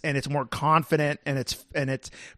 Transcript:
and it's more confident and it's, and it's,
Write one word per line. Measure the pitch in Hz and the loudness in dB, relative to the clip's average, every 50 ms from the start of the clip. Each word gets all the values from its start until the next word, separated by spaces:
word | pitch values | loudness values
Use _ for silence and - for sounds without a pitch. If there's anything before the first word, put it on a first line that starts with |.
| - | -2
and | 160 143 139 | -2 -2 -2
it's | 127 139 | -2 -2
more | 143 147 131 | -2 -4 -4
confident | 113 - - - 151 156 160 160 - - 151 151 143 147 - _ | -4 -4 -2 2 4 4 4 4 4 2 2 2 0 -2 -4 _
and | 147 139 135 | -4 -4 -2
it's, | 127 - - - - _ - | -4 -4 -8 -10 -10 _ -4
and | 151 139 131 | -2 -2 -2
it's, | 135 131 - - - - - - - | -2 -4 -6 -10 -18 -18 -20 -20 -6